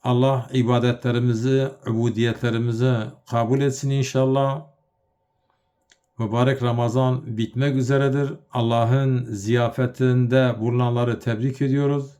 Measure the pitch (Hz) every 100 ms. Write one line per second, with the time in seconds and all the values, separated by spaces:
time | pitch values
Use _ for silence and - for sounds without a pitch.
0 | 127 123 131 135 117 131 117 123 123 120
1 | 127 117 123 113 123 135 135 - - 113
2 | 117 107 117 113 120 117 120 113 127 120
3 | 110 - - 117 113 135 139 131 139 139
4 | 127 131 131 135 139 139 - _ _ _
5 | _ _ _ _ _ _ _ _ _ _
6 | _ - 113 113 127 131 120 117 120 117
7 | 131 127 117 110 110 120 139 135 120 139
8 | 135 139 139 - _ 127 117 117 117 131
9 | 135 127 120 107 101 120 120 120 123 -
10 | 131 127 123 131 127 107 113 120 123 120
11 | 120 117 - 110 131 127 139 139 143 143
12 | 135